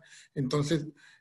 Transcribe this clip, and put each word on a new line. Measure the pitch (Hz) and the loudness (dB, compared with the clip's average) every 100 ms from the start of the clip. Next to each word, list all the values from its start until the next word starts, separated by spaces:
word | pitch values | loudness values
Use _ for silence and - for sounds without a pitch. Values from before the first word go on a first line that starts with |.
| - - - | -10 -20 -10
Entonces, | - 123 147 143 160 151 - - - | -4 0 0 2 0 -2 -12 -20 -20